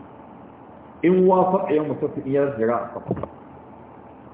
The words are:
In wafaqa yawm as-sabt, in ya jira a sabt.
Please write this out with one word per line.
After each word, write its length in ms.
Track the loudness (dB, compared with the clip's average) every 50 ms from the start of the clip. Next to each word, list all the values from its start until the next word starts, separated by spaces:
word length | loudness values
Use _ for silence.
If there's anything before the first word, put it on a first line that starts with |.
| -20 -20 -20 -20 -20 -20 -20 -20 -20 -20 -20 -20 -20 -20 -20 -20 -20 -20 -10 -2 2
In 220 | 2 4 4 6
wafaqa 480 | 6 6 4 4 2 0 0 0 0 0
yawm 180 | 0 0 -2
as-sabt, 260 | -4 -4 -4 -6 -6 -6 -6
in 60 | -2
ya 140 | 0 0 0 0 -2 -2
jira 200 | -2 0 0 -2
a 120 | -4 -6 -10
sabt. 320 | -12 -8 -8 -8 -6 -8 -10 -14 -18 -20 -20 -20 -20 -20 -20 -20 -20 -20 -20 -20 -20 -20 -20 -20 -20 -20 -20